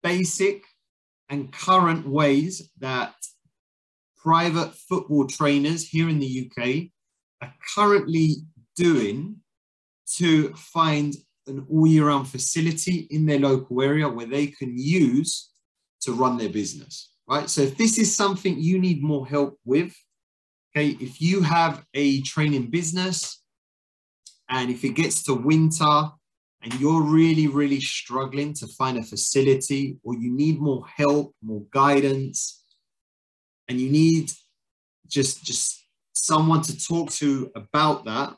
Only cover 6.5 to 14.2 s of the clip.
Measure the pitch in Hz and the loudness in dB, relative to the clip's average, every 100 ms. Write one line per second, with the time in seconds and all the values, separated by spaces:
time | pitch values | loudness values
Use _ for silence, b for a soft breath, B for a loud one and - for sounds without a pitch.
6.5 | - 123 139 175 _ _ _ _ _ - | -6 -4 -4 -6 _ _ _ _ _ -20
7.5 | _ - - 208 202 - 160 160 147 - | _ -10 0 4 4 2 2 2 0 -6
8.5 | _ _ - 175 147 104 117 180 214 _ | _ _ 0 2 2 0 -4 -10 -14 _
9.5 | _ _ _ _ _ - - 170 160 143 | _ _ _ _ _ -12 -2 4 4 2
10.5 | - - 170 160 151 147 139 _ _ - | -6 -8 0 2 2 -2 -6 _ _ -14
11.5 | 135 135 156 160 156 151 143 135 123 - | -14 -2 4 8 8 6 2 -2 -6 -4
12.5 | 165 165 160 - 175 - 151 156 143 139 | -2 -2 -2 -4 -4 -4 -2 2 2 2
13.5 | 131 135 123 135 151 147 117 | 0 -2 -2 0 2 0 -4